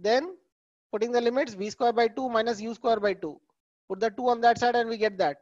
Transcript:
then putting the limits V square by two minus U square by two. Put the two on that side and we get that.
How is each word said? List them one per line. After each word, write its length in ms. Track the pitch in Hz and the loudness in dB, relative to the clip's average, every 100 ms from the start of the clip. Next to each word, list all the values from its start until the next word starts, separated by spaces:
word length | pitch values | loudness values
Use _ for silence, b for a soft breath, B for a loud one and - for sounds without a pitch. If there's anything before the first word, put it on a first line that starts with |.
then 360 | 196 247 339 370 _ _ _ _ _ | 0 0 0 -12 _ _ _ _ _
putting 220 | 214 233 | -4 0
the 80 | 240 | 0
limits 320 | 233 254 240 | 2 0 -4
V 140 | 196 208 | -4 -8
square 240 | - 240 | -2 0
by 160 | 240 233 | 2 0
two 200 | 220 262 | 0 -2
minus 300 | 226 226 208 | 0 0 -4
U 120 | 220 | -8
square 240 | 220 254 220 | -4 0 2
by 140 | 202 | 0
two. 260 | 180 156 - _ _ _ _ - | -2 -6 -12 _ _ _ _ -12
Put 120 | 190 | -4
the 100 | 220 | -4
two 180 | 202 247 | -2 0
on 120 | 233 | 4
that 180 | 240 233 | 4 4
side 160 | 247 | 2
and 140 | 240 226 | 2 0
we 80 | 226 | -2
get 220 | 220 190 | -2 0
that. 180 | 160 143 | -2 -2